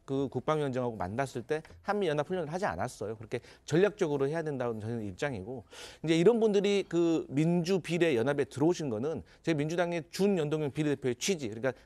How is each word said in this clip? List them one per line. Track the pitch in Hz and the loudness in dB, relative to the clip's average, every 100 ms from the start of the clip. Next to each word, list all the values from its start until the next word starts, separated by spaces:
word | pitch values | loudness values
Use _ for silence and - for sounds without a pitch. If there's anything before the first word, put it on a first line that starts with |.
| - | -4
그 | 135 135 | -2 -2
국방위원장하고 | 127 151 156 143 127 123 110 | -2 0 0 0 -2 -2 -4
만났을 | 90 117 135 123 | -4 -4 -4 -4
때 | - 156 - - | -4 -4 -6 -10
한미연합훈련을 | - 208 180 147 143 185 147 | -4 0 0 0 -2 -4 -4
하지 | 180 185 | -4 -4
않았어요. | 82 120 - 104 110 | -2 -4 -6 -8 -8
그렇게 | 110 120 - - - | -8 -8 -8 -18 0
전략적으로 | 160 202 - 165 143 139 | 4 4 2 0 0 0
해야 | 165 | -2
된다는 | 156 135 120 110 | -4 -4 -4 -4
저는 | 107 117 | -6 -6
입장이고, | 104 90 147 110 95 127 - - - - | -6 -4 -4 -4 -8 -12 -14 -18 -18 -6
이제 | 156 165 | 0 6
이런 | 180 233 | 6 6
분들이 | 220 202 202 202 - | 4 4 4 2 0
그 | 170 170 160 - | 2 2 2 0
민주 | 131 160 175 165 190 | 0 2 2 2 0
비례 | 147 170 165 117 | 0 2 2 2
연합에 | 127 143 139 | 2 0 -2
들어오신 | 123 156 175 147 | 2 2 2 -2
거는 | 107 143 135 - - | -4 -4 -6 -10 -8
저희 | - | -2
민주당의 | 151 151 175 170 170 - | 0 0 0 -2 -2 -4
준연동형 | - 202 185 147 156 147 | 0 2 2 0 0 -2
비례대표의 | 151 151 139 127 120 | 0 0 0 -2 -2
취지, | - 170 117 | -2 -2 -4
그러니까 | 110 127 - | -2 -2 -4